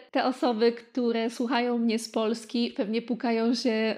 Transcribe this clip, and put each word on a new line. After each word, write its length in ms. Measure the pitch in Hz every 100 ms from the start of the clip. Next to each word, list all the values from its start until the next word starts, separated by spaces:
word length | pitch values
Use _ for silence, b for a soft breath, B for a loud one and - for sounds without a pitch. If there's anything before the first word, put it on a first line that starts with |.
| -
te 140 | 269
osoby, 460 | 262 262 262 220 233
które 580 | 233 - 254 240 226 226
słuchają 480 | 233 240 240 247 240
mnie 220 | 233 226
z 100 | -
Polski, 640 | 226 220 226 - 240 240 -
pewnie 240 | 208 226
pukają 540 | 233 247 240 226 233
się 400 | 240 247 220 220